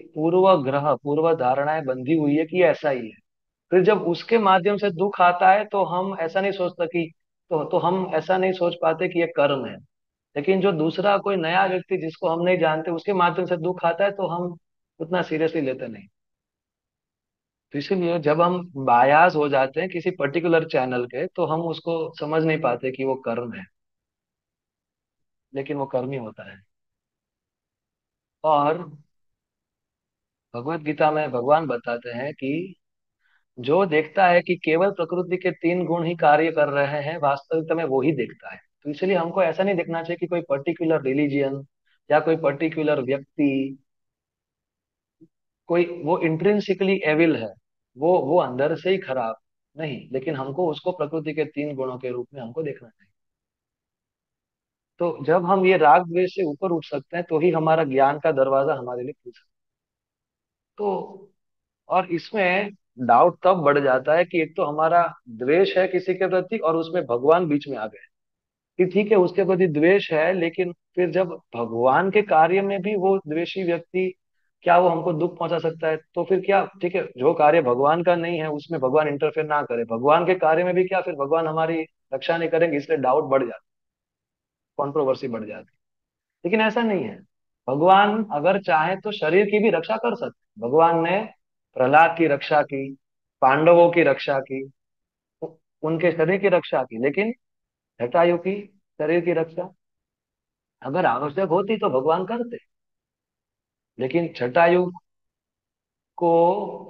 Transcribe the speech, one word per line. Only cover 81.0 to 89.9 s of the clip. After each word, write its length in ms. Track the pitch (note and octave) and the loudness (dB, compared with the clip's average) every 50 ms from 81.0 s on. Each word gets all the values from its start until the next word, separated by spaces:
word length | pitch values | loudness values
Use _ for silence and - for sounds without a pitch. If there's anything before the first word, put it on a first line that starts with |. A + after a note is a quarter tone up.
फिर 140 | E3+ F3+ E3 | -4 -4 -4
भगवान 320 | C#3 C#3 C#3 D#3+ E3 E3 | -6 -2 0 0 0 0
हमारी 400 | D#3 D#3 D#3+ D#3+ D#3+ E3 D#3+ D#3+ - _ _ _ _ C3+ | -2 -2 -2 -2 -2 -2 -4 -6 -8 _ _ _ _ -10
रक्षा 220 | C3 - - E3 | -8 -4 -2 -2
नहीं 120 | E3 E3 E3 | -2 -2 -2
करेंगे? 280 | E3+ D#3+ E3+ E3 D3 | 0 2 2 2 0
इसलिए 220 | C#3+ C#3 - D#3+ C#3+ | -2 -2 -2 -2 0
डाउट 260 | C3 B2+ C3 D#3 D3+ | 2 2 2 2 2
बढ़ 180 | C3+ C3+ C3+ B2+ | 2 0 0 0
जाता 140 | A2+ - | 0 -6
है, 1300 | - _ _ _ _ _ _ _ _ _ _ _ _ _ _ _ _ _ _ _ _ _ _ _ - C#3+ | -12 _ _ _ _ _ _ _ _ _ _ _ _ _ _ _ _ _ _ _ _ _ _ _ -6 -6
controversy 420 | C#3+ C#3 D#3 C#3 C3 B2+ B2 C3+ B2 | -4 -2 -2 0 0 0 -2 -4 -8
बढ़ 160 | A2+ A2 G#2+ | -8 -8 -10
जाती 280 | G#2 G#2 F#2 G2 _ _ | -10 -14 -16 -16 _ _
है। 60 | _ _ _ _ _ _ _ _ _ _ _ _ _ - | _ _ _ _ _ _ _ _ _ _ _ _ _ -6
लेकिन 160 | E3+ G#3 A3 | -2 0 2
ऐसा 220 | A3 G#3+ G#3+ A#3+ A#3 | 0 0 0 0 0
नहीं 220 | A3 G3+ F3 B2+ | 0 0 -2 -2
है, 160 | G#2+ G2+ - - _ _ _ _ _ _ _ - B2 | -6 -10 -14 -20 _ _ _ _ _ _ _ -6 -4
भगवान 580 | C3+ D3 E3 F#3 F#3+ G3 G#3 G#3 G#3+ A3+ G#3+ G#3 D3+ | -2 2 4 6 6 6 6 4 2 -2 -4 -4 -4
अगर 300 | D3 D3 F3+ G3 G3+ G3 | -2 0 0 0 0 0
चाहे 340 | F#3 E3 D#3 D#3 F3 F#3+ | 0 0 0 0 0 -4
तो 160 | F#3+ - C#3+ G#2+ | -4 -6 -10 -8
शरीर 340 | G#2+ D3+ D#3 E3+ G3 G#3+ | -4 -2 2 4 4 2
की 160 | G3+ G#3 G#3 G3+ | 4 2 2 2
भी 80 | A3 | 2
रक्षा 260 | E3+ D#3+ D#3+ - | 2 0 -2 -2